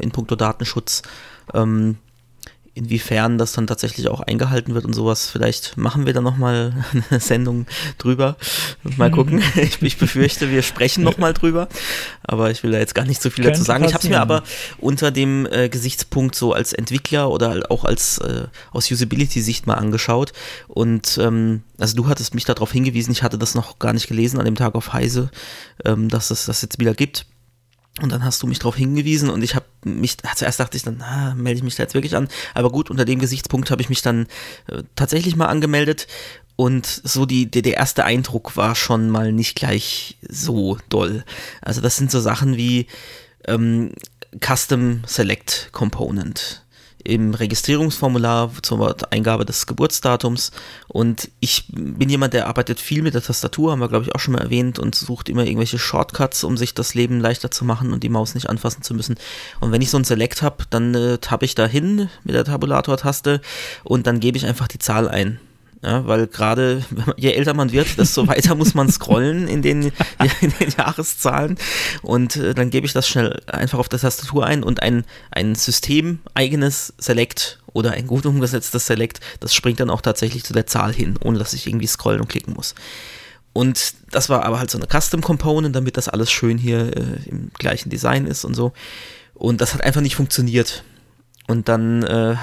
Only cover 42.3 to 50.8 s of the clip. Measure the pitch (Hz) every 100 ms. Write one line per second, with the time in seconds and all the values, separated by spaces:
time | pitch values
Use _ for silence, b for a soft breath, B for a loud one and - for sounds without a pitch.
42.3 | 110 135 123 120 123 120 B B B B
43.3 | B - 113 113 113 117 - - - -
44.3 | - - 131 - 131 123 120 117 - 101
45.3 | 101 - - - - 113 - - 101 85
46.3 | - - - _ b b b - 110 110
47.3 | 107 110 101 - 147 160 - 139 123 117
48.3 | 117 117 127 - 110 107 - - 107 110
49.3 | 113 110 117 - 120 151 - 135 123 123
50.3 | 120 - B B B